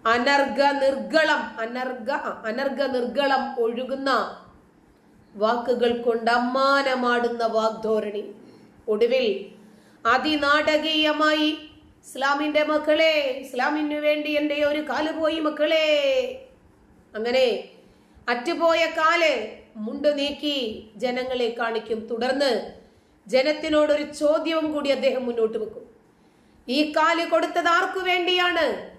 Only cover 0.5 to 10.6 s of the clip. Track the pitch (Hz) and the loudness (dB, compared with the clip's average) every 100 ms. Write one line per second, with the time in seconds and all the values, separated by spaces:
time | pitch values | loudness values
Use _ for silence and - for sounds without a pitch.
0.5 | 214 277 277 269 233 208 311 311 294 - | 2 2 4 0 0 0 0 2 0 -2
1.5 | - 226 247 254 240 220 302 233 180 226 | -8 -8 -6 -6 -6 -6 -6 -6 -8 -6
2.5 | 233 277 - 269 254 226 269 277 269 240 | -4 -4 -2 -2 0 -2 0 2 0 -2
3.5 | 247 226 240 254 269 269 240 190 - - | -2 -2 -2 -6 -4 0 0 -2 -8 -20
4.5 | - _ _ _ _ _ _ _ 202 214 | -20 _ _ _ _ _ _ _ -2 0
5.5 | 240 - 233 233 233 254 233 226 240 247 | 0 0 0 2 2 0 0 2 2 2
6.5 | 269 269 277 269 254 240 240 233 233 226 | 2 4 4 2 0 2 2 0 -2 0
7.5 | 220 220 214 220 220 214 202 - - - | 0 0 -2 -2 0 -2 -8 -10 -16 -20
8.5 | - - - - 214 233 262 240 190 - | -20 -20 -16 -4 0 2 2 2 -2 -8
9.5 | - - - - - 233 254 311 302 285 | -18 -20 -20 -20 -6 2 2 2 0 2
10.5 | 294 | 2